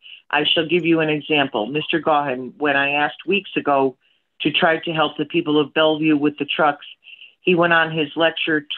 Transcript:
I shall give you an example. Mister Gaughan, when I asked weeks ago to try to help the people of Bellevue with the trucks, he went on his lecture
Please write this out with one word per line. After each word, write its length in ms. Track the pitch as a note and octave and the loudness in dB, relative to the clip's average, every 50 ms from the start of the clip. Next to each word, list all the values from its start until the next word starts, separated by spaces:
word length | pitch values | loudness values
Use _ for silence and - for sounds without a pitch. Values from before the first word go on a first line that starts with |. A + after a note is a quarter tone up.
| _ - - - _ _ | _ -20 -20 -20 _ _
I 140 | - F#3 F#3 | -2 -2 0
shall 240 | - - F3 D#3+ D3+ | 2 0 0 0 0
give 180 | E3 F3+ D#3 | 0 0 2
you 140 | E3+ E3 D#3+ | 2 2 2
an 80 | D#3+ D#3 | 2 0
example. 580 | D3+ D3+ C#3+ - D#3 D3 C#3 C3+ - A2+ G#2 | -2 -4 -2 -2 0 0 0 0 -2 -4 -4
Mister 340 | A#2+ C#3+ D3+ D3+ - - E3 | -2 -4 -6 -4 -2 -4 -2
Gaughan, 560 | D3+ E3 D3+ D3 C#3+ C#3+ B2+ B2+ C3 B2 - - | 0 2 0 0 0 -2 -6 -6 -8 -12 -8 -4
when 180 | D3 D3 C#3 | -2 0 0
I 140 | C#3 C#3 C#3 | 0 0 0
asked 360 | C#3+ D3 D3 D3+ - - - | 0 -2 -2 -2 -4 -8 -4
weeks 240 | D3+ G3 G3 F#3+ - - | -2 -2 -2 -2 -4 -6
ago 400 | - - D3 C#3+ C#3 C3+ C3+ B2+ _ _ _ _ _ _ _ _ _ - | -4 0 2 2 2 2 0 -2 _ _ _ _ _ _ _ _ _ -4
to 100 | D#3+ D3 | -2 0
try 260 | - F#3 E3+ D#3+ D#3+ | 2 2 2 2 0
to 140 | - F3 E3 | -2 -4 -2
help 240 | D#3 D3+ D3 - - | -2 -2 -2 -2 -6
the 60 | D3+ | -8
people 360 | D3 - E3 D3+ D3+ D3 D3+ | -2 -2 -2 0 2 2 2
of 140 | D3 - - | 0 0 0
Bellevue 420 | D#3+ D#3+ D#3 D#3 D3+ D#3 D#3+ D3+ | 2 2 2 2 2 2 2 2
with 220 | C#3+ C#3+ D3+ D3 - | 2 2 -2 -2 -2
the 60 | C#3+ | -6
trucks, 420 | C#3+ - - E3 D3 C#3+ - - - - _ _ - - - - - _ _ | -6 -2 0 0 0 0 -2 -10 -20 -20 _ _ -20 -20 -20 -20 -20 _ _
he 160 | _ F3 F#3 | _ 0 2
went 160 | E3 F3 E3+ E3+ | 4 4 4 4
on 180 | E3 D#3+ D#3+ | 2 2 0
his 200 | D#3+ D#3+ D3+ C#3+ - | -2 -4 -4 -4 0
lecture 500 | D#3 E3 D#3+ D#3+ - - E3+ D#3 D3+ D3 - - | 0 0 0 0 -2 -2 -2 -2 -2 -2 -6 -8